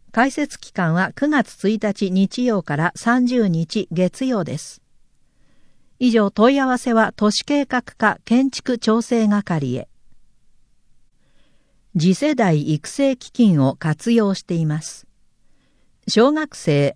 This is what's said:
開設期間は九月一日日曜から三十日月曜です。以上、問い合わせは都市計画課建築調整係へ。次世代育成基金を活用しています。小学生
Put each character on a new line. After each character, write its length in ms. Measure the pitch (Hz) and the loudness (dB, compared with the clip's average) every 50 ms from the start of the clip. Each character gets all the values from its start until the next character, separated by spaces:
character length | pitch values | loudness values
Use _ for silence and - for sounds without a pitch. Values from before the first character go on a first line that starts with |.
| _ - - | _ -8 -2
開 180 | 226 247 269 | 0 0 0
設 300 | - - 294 285 - - | 0 -2 -6 -6 -6 -12
期 120 | - - - | -20 -12 -6
間 220 | - 180 160 160 | -2 -2 0 0
は 180 | 175 185 - - | 0 0 -2 -4
九 140 | - 277 294 | -4 -2 0
月 400 | 302 277 208 - - - - 196 | 0 0 0 -2 -4 -4 -2 -2
一 100 | 220 214 | -2 0
日 300 | - 208 196 - 208 185 | -2 -4 -4 -2 -2 -2
日 340 | 185 190 196 190 - - 247 | 0 2 0 0 0 -2 -2
曜 180 | 247 220 190 - | 0 0 -2 -2
か 140 | - 147 | -4 -4
ら 160 | 143 160 175 - | -2 -2 -2 -4
三 320 | - - 233 240 254 254 | -4 0 0 2 2 2
十 200 | 240 254 247 220 | 2 2 2 2
日 420 | 190 165 160 165 - - 214 180 - | 2 0 0 -2 -2 -4 -6 -6 -4
月 340 | 165 170 185 180 - - 269 | -2 0 0 0 0 -2 -4
曜 200 | 262 254 208 165 | -2 -2 -2 -4
で 140 | 127 123 151 | -4 -6 -10
す。 240 | - - - - _ _ _ _ _ _ _ _ _ _ _ _ _ _ _ _ - - - _ _ _ _ - | -12 -14 -20 -20 _ _ _ _ _ _ _ _ _ _ _ _ _ _ _ _ -20 -20 -20 _ _ _ _ -2
以 120 | 254 247 | 0 2
上、 200 | 220 226 208 196 | 4 4 2 2
問 240 | - - 214 247 277 | 2 4 4 4 4
い 60 | 277 | 4
合 60 | 269 | 2
わ 120 | 262 254 240 | 0 0 -2
せ 140 | - 254 233 | -2 0 2
は 200 | 220 220 - - | 2 2 0 0
都 140 | - 214 208 | 0 0 0
市 140 | 208 - - | 0 0 -2
計 200 | - 294 285 277 | -2 0 0 0
画 180 | - 262 247 - | 0 -2 -4 -4
課 380 | - - - - - - - - | -6 -8 -2 -2 -2 -2 -2 -2
建 260 | - 226 247 269 269 | 0 2 2 2 2
築 280 | - - - - 247 226 | -2 -4 -4 -4 -4 -2
調 240 | - 220 220 233 226 | 0 0 0 0 0
整 240 | - 240 233 220 | 0 0 0 2
係 500 | 208 208 208 196 - 180 156 139 127 123 | 2 2 0 0 -2 -4 -4 -2 -4 -6
へ。 120 | 127 - - - _ - - - - - - _ _ _ _ _ _ _ _ _ _ _ _ _ _ _ _ _ _ _ _ _ _ _ _ _ _ _ _ _ _ _ _ - 180 | -6 -8 -12 -18 _ -20 -20 -20 -20 -20 -20 _ _ _ _ _ _ _ _ _ _ _ _ _ _ _ _ _ _ _ _ _ _ _ _ _ _ _ _ _ _ _ _ -4 0
次 160 | 151 185 185 | 2 2 2
世 200 | - 277 302 302 | 2 0 -2 0
代 360 | 247 226 185 160 147 143 147 151 | 2 2 2 2 0 0 -2 -4
育 140 | 151 - - | -4 -6 -8
成 280 | - - 277 269 262 | -6 -2 -2 -2 -2
基 140 | - - - | -4 -8 -8
金 320 | - - 240 208 170 147 135 | 0 2 4 4 4 4 2
を 120 | 135 - | 2 0
活 380 | - - 160 151 - - 233 233 | -2 -4 -4 -4 -4 -2 0 0
用 220 | 233 214 202 190 | 2 2 0 -2
し 80 | - - | -4 -6
て 120 | - 180 | -6 -4
い 120 | 165 160 | -4 -2
ま 160 | 151 156 165 156 | -2 -4 -6 -8
す。 240 | - - - - - _ _ _ _ _ _ _ _ _ _ _ _ _ _ _ _ _ _ _ | -10 -16 -18 -20 -20 _ _ _ _ _ _ _ _ _ _ _ _ _ _ _ _ _ _ _
小 240 | - - 214 233 277 302 | -2 2 2 4 4 2
学 220 | 311 311 294 - | 0 -4 -6 -10
生 400 | - - 175 147 143 143 139 - | -8 -2 0 2 2 2 0 -2